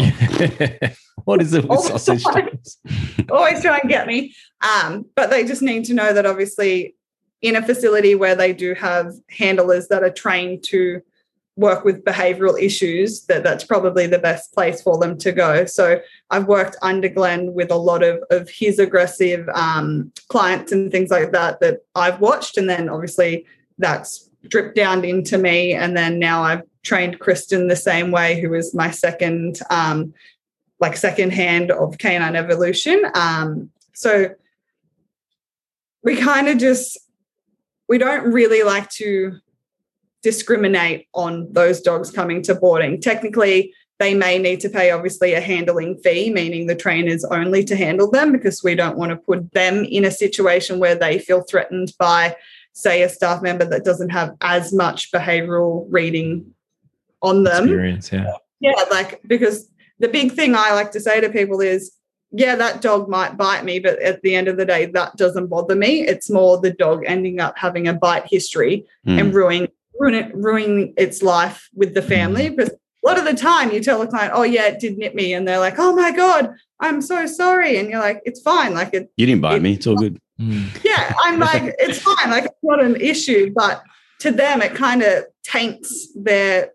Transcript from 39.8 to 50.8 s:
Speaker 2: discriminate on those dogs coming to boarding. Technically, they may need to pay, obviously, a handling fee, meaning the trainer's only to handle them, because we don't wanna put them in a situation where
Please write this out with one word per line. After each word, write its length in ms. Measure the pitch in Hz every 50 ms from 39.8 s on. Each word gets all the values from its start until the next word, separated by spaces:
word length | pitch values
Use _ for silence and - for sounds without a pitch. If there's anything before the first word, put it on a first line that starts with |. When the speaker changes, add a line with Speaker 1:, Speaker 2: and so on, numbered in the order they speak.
| _ _ _ _ _ _ _ _ -
Speaker 2:
discriminate 840 | 220 220 220 - - 240 214 208 190 196 180 170 170 165 - - _ -
on 380 | 180 175 170 170 170 170 160 -
those 280 | 175 175 175 185 -
dogs 300 | - 175 170 165 180 -
coming 320 | - - 180 175 165 180 170
to 120 | - 185
boarding. 460 | 180 185 180 165 160 160 139 127 123
Technically, 720 | - 240 226 226 233 214 208 226 214 196 190 190 196 190 - _ _ _ _ -
they 160 | 202 196 196
may 240 | 196 190 185 180 185
need 220 | 185 180 180 180
to 80 | - 202
pay, 220 | 202 202 185 180
obviously, 440 | 170 165 175 185 180 - 180 180 165
a 60 | 165
handling 560 | 175 190 185 175 170 170 175 170 160 170 185 151
fee, 320 | - 180 170 175 202 226
meaning 360 | 220 190 170 165 175 165 170
the 80 | 170 170
trainer's 500 | 170 - 190 170 165 170 170 165 165 165
only 360 | - 175 170 170 185 185 196 202
to 120 | 202 202
handle 340 | 190 180 156 160 185 202 208
them, 220 | 220 269 302 302 269
because 300 | 254 - 196 180 - -
we 120 | 185 170
don't 220 | 175 170 165 - -
wanna 180 | 170 170 170
put 360 | 165 - - 180 185 170 175 -
them 320 | 190 185 185 185 208 208
in 200 | - - 202 196
a 60 | 196
situation 680 | 196 - 208 196 202 - 190 180 175 180 180 - 190
where 160 | 180